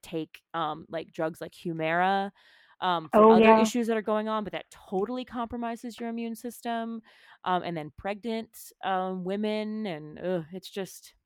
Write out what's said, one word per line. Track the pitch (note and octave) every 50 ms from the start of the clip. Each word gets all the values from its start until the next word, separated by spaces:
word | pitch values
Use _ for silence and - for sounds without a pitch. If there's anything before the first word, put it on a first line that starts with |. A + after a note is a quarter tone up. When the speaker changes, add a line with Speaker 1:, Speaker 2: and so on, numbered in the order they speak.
| -
Speaker 1:
take, | - - E3 D#3+ D#3+ _ - _ _ _
um, | E3 E3 D3+ D3+ D#3 E3 -
like, | - E3 D#3 - _
drugs | - E3 D#3+ E3+ -
like | E3+ E3+ -
Humira, | - - F3+ E3 E3 D#3+ D#3+ E3 E3+ F3+ F#3+ G3 G3 G3 G3+ - _ _ - - - _ _ _ _
um, | - F#3 F3+ E3+ D#3+ D3+
for | - A3 G#3+
Speaker 2:
Oh, | A3 A3+
Speaker 1:
other | A3 A3+ A3 A3
Speaker 2:
yeah. |
Speaker 1:
issues | A3 A3 A3 - B3 A#3 G#3+
that | A3+ A3
are | G3+
going | - G#3+ G#3+ G#3+ A3
on, | A3 A3 G#3
but | G3 -
that | D#3+ - _
totally | - - - - - F#3 G3 G#3+ B3 B3+ B3+
compromises | - - B3 A#3 A3+ - A#3+ A#3 A#3 A3+ A3+ - B3 A3 -
your | A#3 A#3
immune | A#3 A#3 A#3 A#3 A3+
system. | A3 - B3 A3+ - - A#3+ A#3 A#3 A3+ A3+ A3+ A3+ - - - - - - - _ _
Um, | - F#3 F3+ -
and | - E3+ E3
then | D3+ D#3 - -
pregnant, | - G3 G#3 G#3 F#3 A#3+ A3+ A3+ A3+ A#3+ _ - - - - _ -
um, | - F#3+ F#3 F#3 F#3 F#3 F#3 F3+
women, | F3+ G3 G3+ G#3+ G#3+ G#3+ G#3+ G#3+ G#3+ G#3+ G#3+ A3 G#3
and, | E3+ D3+ D#3 D3+ D3+ -
ugh, | - F3 F#3 F3+ D#3+ D3 F3+
it's | F#3+ F3+ -
just | - G#3 F#3+ F3+ - - - - _ _ _